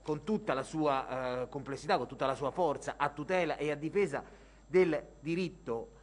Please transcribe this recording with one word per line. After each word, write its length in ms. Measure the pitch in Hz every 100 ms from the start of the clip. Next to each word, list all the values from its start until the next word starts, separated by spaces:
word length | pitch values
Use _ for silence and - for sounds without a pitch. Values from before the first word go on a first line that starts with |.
con 220 | - 151
tutta 300 | - 214 214
la 80 | 135
sua, 800 | 127 160 151 135 - 127 127 127
eh, 60 | 123
complessità, 500 | 143 131 135 151 180
con 80 | 120
tutta 180 | 123
la 120 | 135 131
sua 160 | 135
forza 420 | 180 165 - - -
a 140 | 143
tutela 460 | - 147 185 160 143
e 140 | 147
a 40 |
difesa 500 | 143 156 185 180 139 - - - -
del 400 | - 175 175 151 - -
diritto 680 | 151 170 175 - - 117 - -